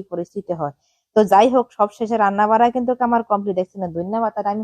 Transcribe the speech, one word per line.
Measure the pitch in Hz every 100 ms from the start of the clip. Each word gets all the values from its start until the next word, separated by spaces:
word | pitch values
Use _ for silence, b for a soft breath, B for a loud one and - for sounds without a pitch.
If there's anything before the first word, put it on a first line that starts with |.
| 190
পরিস্থিতি | 170 175 208 -
হয়। | 170 147 - _ _ _ 214
তো |
যাই | 208 196 247
হোক, | 254 240
সব | - 208 -
শেষে | 220 226
রান্না | 202 202 214
বাড়া | 220 240
কিন্তু | 247 247 254
আমার | 240 233 226
কমপ্লিট। | 208 202 180
দেখছি | 185 202
না, | 180
ধনিয়া | 165 180 226
পাতাটা | 220 214 202
আমি | 208